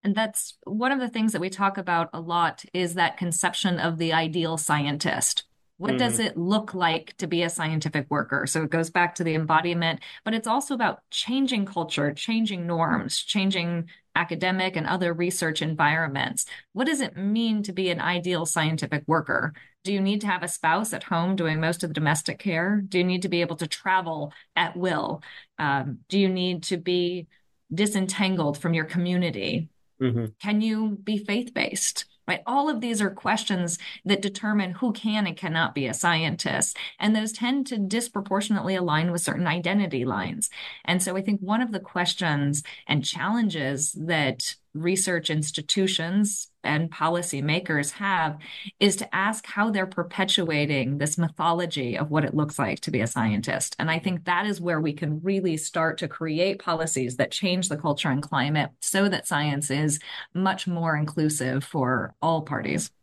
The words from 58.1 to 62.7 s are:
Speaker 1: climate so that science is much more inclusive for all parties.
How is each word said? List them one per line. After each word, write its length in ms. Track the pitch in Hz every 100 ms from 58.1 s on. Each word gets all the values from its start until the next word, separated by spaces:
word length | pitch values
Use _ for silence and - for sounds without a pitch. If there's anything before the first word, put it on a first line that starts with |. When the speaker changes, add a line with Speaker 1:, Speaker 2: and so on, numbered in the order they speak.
| 131
Speaker 1:
climate 480 | 143 147 139 156 127 _
so 300 | - 190 196
that 160 | 180 -
science 440 | 151 147 139 147
is 280 | 139 151 147 - - - 175
much 320 | 190 190 -
more 280 | 170 165 151
inclusive 680 | 151 160 156 151 131 131
for 500 | - 160 127 127 90 -
all 220 | 160 160
parties. 480 | 151 143 -